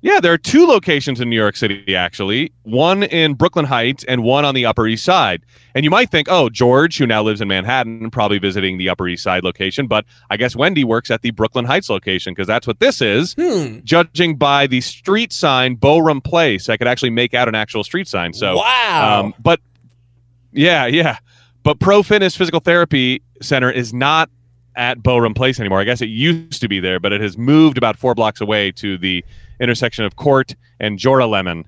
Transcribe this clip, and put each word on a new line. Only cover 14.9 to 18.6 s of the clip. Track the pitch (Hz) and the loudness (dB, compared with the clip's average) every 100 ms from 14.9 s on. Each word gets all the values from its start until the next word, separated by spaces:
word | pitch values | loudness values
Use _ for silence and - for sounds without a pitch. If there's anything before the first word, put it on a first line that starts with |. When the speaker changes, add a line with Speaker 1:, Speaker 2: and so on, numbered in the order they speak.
| - - 208 233 | -10 -2 -2 -2
Speaker 1:
sign, | - 160 131 127 120 | -2 0 2 0 2
Bohram | 139 160 160 143 | 4 4 4 0
Place, | - 170 160 98 - | 0 0 2 0 -2
I | 110 | -2
could | 120 | 0
actually | 123 127 | 0 -2
make | 117 123 | 0 0
out | 123 120 | 0 0
an | |
actual | 110 107 110 | -2 -4 -6
street | 104 175 190 | -6 -6 -6
sign. | 95 87 | -4 -4
So, | 87 104 | -4 -2
Speaker 2:
Wow. | 92 | 0